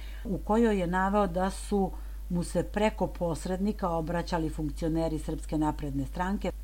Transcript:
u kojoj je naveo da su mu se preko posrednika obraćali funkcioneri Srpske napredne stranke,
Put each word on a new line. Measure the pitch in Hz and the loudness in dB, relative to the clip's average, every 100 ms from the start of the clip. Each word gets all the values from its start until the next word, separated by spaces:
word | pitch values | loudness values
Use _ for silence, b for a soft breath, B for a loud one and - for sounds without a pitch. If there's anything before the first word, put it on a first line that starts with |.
| B B 233 | B B -4
u | 185 | -2
kojoj | - 220 233 208 | 2 4 6 4
je | 170 | 2
naveo | 185 190 208 202 | 2 4 4 4
da | 175 190 | 2 0
su | - - 202 185 B B B - | -2 0 2 2 B B B -4
mu | 175 | -2
se | 170 175 | 0 0
preko | 160 208 214 - 175 | 0 2 2 2 -2
posrednika | - 170 147 175 185 202 208 185 | 0 -2 -2 -2 0 0 0 0
obraćali | 165 156 170 165 170 160 | 0 0 -2 0 0 0
funkcioneri | 160 151 - 165 165 165 156 | -2 -4 -2 0 2 0 -2
Srpske | - 151 - 156 | -4 -6 -2 0
napredne | 151 147 147 135 131 | 2 0 -2 -2 -2
stranke, | 175 180 202 185 - | -2 -2 0 -2 -4